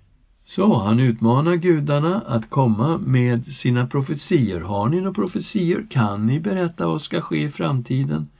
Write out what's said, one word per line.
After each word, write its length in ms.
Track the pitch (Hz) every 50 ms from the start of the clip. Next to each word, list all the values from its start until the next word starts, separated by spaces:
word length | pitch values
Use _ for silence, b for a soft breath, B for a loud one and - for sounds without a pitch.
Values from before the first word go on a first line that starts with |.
| _ _ _ _ _ _ _ _ _
Så 340 | - - - 190 214 170 117
han 220 | 98 104 113 120
utmanar 540 | 131 127 117 - 110 113 120 135 151 170 175
gudarna 680 | 175 160 180 165 151 143 143 143 143 151 165 185 220
att 300 | - - 123 113 110 -
komma 480 | - 143 131 117 107 101 123 156 165 -
med 480 | - 131 131 127 123 123 120 120 123
sina 400 | - - - - 127 123 123 123
profetier. 760 | 123 - 143 135 139 160 143 - - 185 151 120 98 90 85
"Har 280 | 80 95 101 101 101 120
ni 80 | 160
några 160 | 180 185 190 190
profetier? 760 | 208 196 180 - 202 170 - - 202 175 165 185 220 220 -
Kan 360 | - 135 110 104 101 104 107
ni 140 | 113 131 156
berätta 460 | 165 208 190 185 180 170 - - 175
vad 160 | 85 - 156 -
ska 180 | - - 170
ske 220 | 160 - 170 156 -
i 60 | 147
framtiden?" 800 | - - - 156 143 127 123 - 131 131 139 147 151 156 151 - b